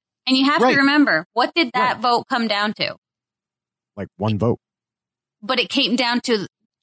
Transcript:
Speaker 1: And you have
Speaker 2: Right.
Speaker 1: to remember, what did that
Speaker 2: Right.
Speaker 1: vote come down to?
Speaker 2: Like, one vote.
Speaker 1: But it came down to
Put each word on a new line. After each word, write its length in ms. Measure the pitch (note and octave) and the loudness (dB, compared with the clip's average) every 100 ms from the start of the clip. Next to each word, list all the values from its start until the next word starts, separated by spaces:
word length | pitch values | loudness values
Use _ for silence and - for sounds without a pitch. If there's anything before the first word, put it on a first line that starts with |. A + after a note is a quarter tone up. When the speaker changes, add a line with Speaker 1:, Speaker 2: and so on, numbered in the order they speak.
| _ _ - | _ _ -2
Speaker 1:
And 100 | C4 | 2
you 100 | C4+ | 2
have 160 | D#4 | 2
Speaker 2:
Right. 80 | B3+ | 2
Speaker 1:
to 60 | C#4 | 4
remember, 460 | C#4 D4 C4+ D#3+ F3 | 4 4 2 0 -2
what 200 | A3+ - | -2 -2
did 160 | E4+ C4 B3 | 0 -2 0
that 180 | B3 A3 | -2 0
Speaker 2:
Right. 40 | |
Speaker 1:
vote 220 | B3 A#3+ - | 0 0 0
come 200 | B3 A3+ | -2 -2
down 260 | G3+ G#3+ - | -2 -4 -4
to? 200 | - - _ _ _ _ _ _ _ _ _ - | -6 -8 _ _ _ _ _ _ _ _ _ -14
Speaker 2:
Like, 120 | F#2 - | -12 -6
one 220 | G#2+ G#2 | -4 0
vote. 180 | A2+ - _ _ _ _ _ _ _ _ | 0 -2 _ _ _ _ _ _ _ _
Speaker 1:
But 160 | G#3 B3+ | -4 -2
it 100 | - | -2
came 260 | C4+ B3 A#3+ | 0 0 0
down 260 | A#3+ A#3+ | 0 -2
to 260 | - A3 E3 _ _ _ | 0 -2 -4 _ _ _